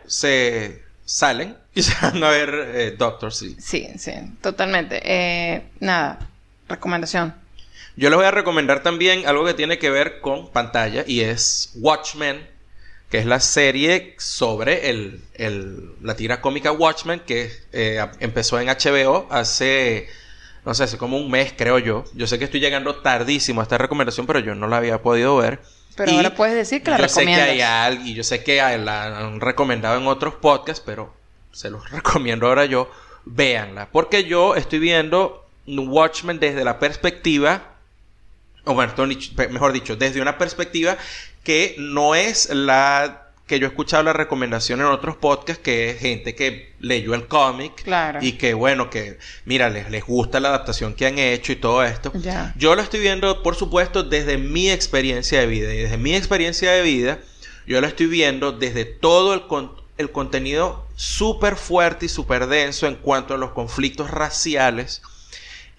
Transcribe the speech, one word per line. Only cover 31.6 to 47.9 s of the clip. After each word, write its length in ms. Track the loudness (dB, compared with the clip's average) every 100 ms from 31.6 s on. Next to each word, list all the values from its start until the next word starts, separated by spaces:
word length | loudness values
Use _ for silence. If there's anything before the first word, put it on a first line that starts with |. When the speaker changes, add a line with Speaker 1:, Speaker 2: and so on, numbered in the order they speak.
| -12
Speaker 1:
los 200 | -12 -12
<laughs> 20 |
recomiendo 560 | -2 2 2 2 2 4
ahora 180 | 6 4
yo. 260 | 2 -2 -10 -20 -20
Véanla, 640 | -8 2 2 2 -4 -12 -2
porque 340 | 0 2 0 2
yo 300 | 4 4 4
estoy 240 | 0 0
viendo 680 | 4 2 4 2 2 -2 -20 -20 -8
Watchmen 720 | -6 2 4 4 2 -6 0
desde 240 | 0 2 -2
la 140 | 0
perspectiva, 920 | -2 0 -4 -2 0 4 4 2 -4 -20 _ _ -20 _ -20 -20 _ _ -2
o 80 |
bueno, 200 | 0 0 0 -2 -2 -8 -4 -4
mejor 220 | 2 0
dicho, 220 | 0 -4 -2
desde 260 | -2 0
una 160 | -2 -2
perspectiva 600 | -4 -4 -6 0 0 -2 -8 -14 -16 -12
que 320 | 0 2 2 -4
no 360 | -4 2 4 4
es 340 | 2 0 0
la 720 | 0 4 6 6 4 0 -4 -20 _ -4
que 140 | 0
yo 80 | 0
he 20 |
escuchado 320 | -2 0 2
la 120 | 2
recomendación 680 | 0 -2 -2 -2 -2 -2 0
en 80 | 2
otros 300 | 0 -2 -2
podcasts, 440 | 0 0 -2 -6
que 300 | -2 0 0
es 80 | -2
gente 340 | -4 -4 -8
que 400 | -4 -4 -4 -16 -12
leyó 340 | -2 -2 0
el 140 | -4 2
cómic 560 | 4 4 2 -10 -10
Speaker 2:
Claro. 340 | -2